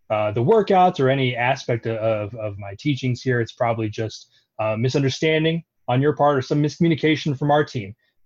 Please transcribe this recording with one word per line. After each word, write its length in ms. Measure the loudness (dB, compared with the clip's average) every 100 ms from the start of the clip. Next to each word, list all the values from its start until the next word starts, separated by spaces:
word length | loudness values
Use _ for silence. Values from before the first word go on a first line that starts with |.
| -4
uh, 200 | -2 0
the 120 | 0
workouts 560 | 2 2 4 4 4 4
or 100 | 2
any 260 | 2 0 0
aspect 520 | -2 -2 -2 -4 -4
of, 480 | -2 -2 -2 -4 -8
of 240 | -8 -8
my 160 | -12 -6
teachings 460 | -4 -2 -2 -2
here, 180 | -2 -2
it's 120 | -2
probably 360 | -2 -2 -2 -4
just, 400 | -4 -8 -10 -20 _ _ -6
uh, 160 | -4 -2
misunderstanding 840 | 0 0 0 0 0 2 0 -2 -6 _ -2
on 120 | 2
your 160 | 2 2
part 220 | 2 2
or 60 |
some 180 | 0 0
miscommunication 720 | 0 2 0 2 2 0 -2 -2
from 140 | 2
our 140 | 2
team. 320 | 2 -4 -10 -14 _ _